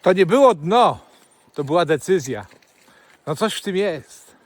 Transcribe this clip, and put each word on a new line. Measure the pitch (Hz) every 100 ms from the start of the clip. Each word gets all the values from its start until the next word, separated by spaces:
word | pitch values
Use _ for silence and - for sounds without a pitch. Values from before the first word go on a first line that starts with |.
To | 180
nie | 190 170
było | 247 269
dno, | 175 160 233 208 107 _ _ _ _ _
to | -
była | 139 170
decyzja. | 160 156 - 185 127 107 95 _ _ _ _ _ _ _ -
No | 156
coś | 214
w | -
tym | 208 185
jest | 202 156 - - - _